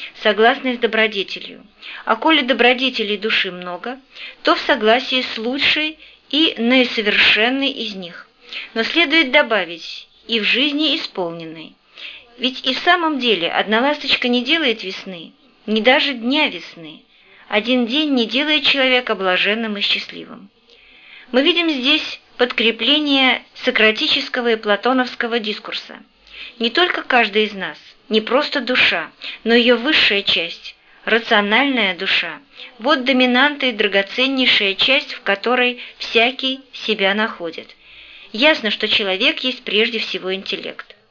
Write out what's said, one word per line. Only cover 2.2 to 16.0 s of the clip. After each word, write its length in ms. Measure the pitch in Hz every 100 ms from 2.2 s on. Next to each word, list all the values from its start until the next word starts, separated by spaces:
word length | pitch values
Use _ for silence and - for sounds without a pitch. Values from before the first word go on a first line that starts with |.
| 311 311
добродетелей 720 | 254 240 240 254 262 254 208 208
души 340 | 214 214 190
много, 480 | 180 180 175 226 262 _ - - -
то 120 | -
в 60 | 330
согласии 640 | - 285 214 240 262 254
с 160 | 247 -
лучшей 600 | 220 277 285 302 311 311 - - -
и 260 | 277 320 -
наисовершенной 1120 | 233 262 247 - 208 196 - - 226 269 277
из 240 | - 220
них. 340 | 190 175 175 - _ - - -
Но 80 | 226
следует 500 | 226 311 339 320 269
добавить: 760 | 285 254 220 170 165 - - - _ -
и 100 | 226
в 60 |
жизни 500 | 202 202 294 285 311
исполненной. 800 | 311 - - 170 170 165 160 165 _ _ - - - - -
Ведь 300 | 254 262 -
и 80 |
в 40 | 254
самом 380 | - 359 320 285
деле 320 | 240 190 165
одна 300 | - 190 220
ласточка 480 | 269 294 285 - 247
не 160 | 247
делает 380 | 240 330 285 220
весны, 500 | 185 190 - 180 160 - _ _
ни 160 | - 220
даже 320 | 214 285